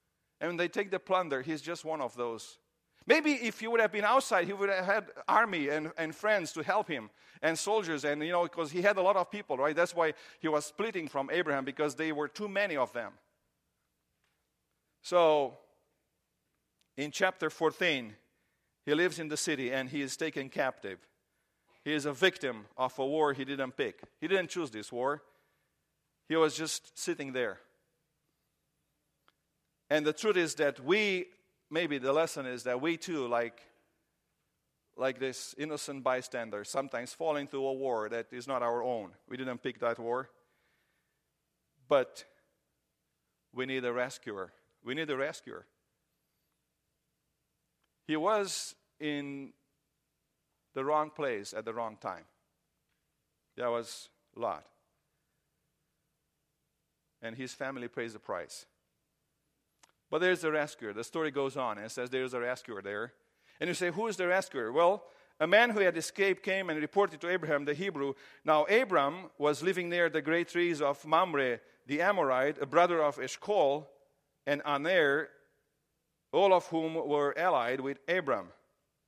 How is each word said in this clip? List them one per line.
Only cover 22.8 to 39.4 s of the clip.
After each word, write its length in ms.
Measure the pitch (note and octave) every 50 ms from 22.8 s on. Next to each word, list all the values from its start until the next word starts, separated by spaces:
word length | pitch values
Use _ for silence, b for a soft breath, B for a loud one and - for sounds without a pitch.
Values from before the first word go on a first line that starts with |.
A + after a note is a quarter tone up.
| C3 B2+ - -
a 80 | C3+
war 280 | C3+ D3 D#3 D#3 D3 C#3
he 100 | C3+ C3+
didn't 300 | C3 C#3 C3+ C3+ B2+ B2
pick. 280 | - C#3 G#2+ F2+ - - - _ _
He 60 | - E3
didn't 200 | F#3+ F#3+ F3 -
choose 220 | - F3+ E3 C3+
this 200 | A2 A2 G#2 -
war. 300 | B2+ A#2+ B2 C3+ D3 D3+ - _ _ _ _ _ _ _ _ _ _ _ _ _ _ _ _ _ _ _ _ -
He 80 | D#3 E3
was 180 | D#3+ D3+ -
just 420 | D3 D#3+ D3+ - - - - _ -
sitting 360 | - - E3+ D3+ C#3+ C3+ B2+
there. 260 | B2+ A#2+ G#2+ F#2+ - - _ _ _ _ _ _ _ _ _ _ _ _ _ _ _ _ _ _ _ _ _ _ _ _ _ _ _ _ _ _ _ _ _ _ _ _ _ _ _ _ _ _ _ _ -
And 160 | C#3+ D#3 D3+
the 80 | D3+ D3+
truth 240 | - - A3 G3+ F3+
is 180 | E3+ D#3 -
that 240 | - D#3 C#3+ C3+ C#3
we, 480 | B2+ C#3 F#3 G#3+ G#3+ G#3 F#3+ F3+ F3 - - _ _ _ _ _ _ -
maybe 280 | D3+ E3 F3 D#3 D3 C#3
the 160 | B2 C3+ C#3
lesson 320 | D#3 E3 D#3 - D3+ C3+
is 180 | B2+ B2 A#2+ A2+
that 160 | B2+ B2 B2+
we 160 | C3+ E3+ E3+
too, 320 | E3 - - F3 D3+ B2+ A#2+
like, 340 | A#2+ A#2 A#2 A#2 - - - - _ _ _ _ _ _ _ _ _ _ _ _ _ _ _ _ _ _ _ _ _ _ _ _ _
like 240 | - B2+ C3 C3 A#2
this 340 | C3 C3 B2 - - - - -
innocent 460 | D3 D#3 D3+ C#3+ - - C#3 C#3 B2
bystander, 600 | C#3 B2+ B2+ B2 - - B2 A#2 A2+ G#2 G#2 G2+
sometimes 500 | - - - C3+ C3+ - A#2 B2 B2 -
fall 220 | - E3 D#3+ D3+
into 220 | D3 C#3+ C#3 - C#3
a 160 | C3+ C3+ C3+
war 340 | C3 C3+ C3 A#2+ A2 G#2+ G#2+
that 180 | A#2 A#2 A2+ -
is 160 | - B2 A#2+ C3+
not 160 | C3+ B2 A#2+
our 180 | A#2 A#2 A#2+
own. 300 | A#2 B2+ B2 A2+ G2+ F2 - _ _ -
We 80 | B2
didn't 260 | B2